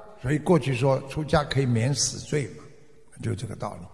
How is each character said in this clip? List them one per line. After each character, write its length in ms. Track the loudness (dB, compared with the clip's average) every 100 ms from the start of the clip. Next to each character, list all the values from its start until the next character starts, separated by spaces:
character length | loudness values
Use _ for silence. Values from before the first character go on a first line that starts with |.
| -16 -8
所 100 | -2
以 60 | 0
过 220 | 4 4
去 160 | 4 2
说 240 | 4 2 -2
出 140 | -6
家 200 | 2 2
可 160 | 2 0
以 60 | 2
免 280 | 4 2 2
死 240 | -2 -4
罪 260 | -4 -2 -4 -8
嘛， 60 | -18 -20 -20 -20 -20 -8
就 100 | -4
这 140 | -4 -6
个 80 | -8
道 200 | -8 -10
理。 60 | -14